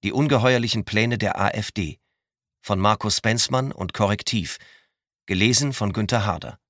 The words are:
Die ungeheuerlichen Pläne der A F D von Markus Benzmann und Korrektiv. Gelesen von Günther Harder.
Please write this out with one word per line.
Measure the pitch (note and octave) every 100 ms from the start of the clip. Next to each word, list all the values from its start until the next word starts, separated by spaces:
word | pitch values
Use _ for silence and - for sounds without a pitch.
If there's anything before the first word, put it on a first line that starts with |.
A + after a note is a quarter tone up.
Die | G3+
ungeheuerlichen | A#2+ D3 C3+ B2 B2 A#2 A2 -
Pläne | G#2+ A#2 A#2
der | G#2 -
A | G2
F | - G#2
D | - E2 - _ _ _ _ _ _
von | - G2
Markus | G2 G#2+ G#2+ -
Benzmann | A2+ A#2 - B2+ C3+
und | - F#2 -
Korrektiv. | G#2 G2+ - A2+ E2 - - - _ _ _ _ -
Gelesen | F#2+ G#2+ A#2+ C#3+
von | B2+ G#2
Günther | F#2+ G#2+ A#2+
Harder. | G2+ E2 B1 -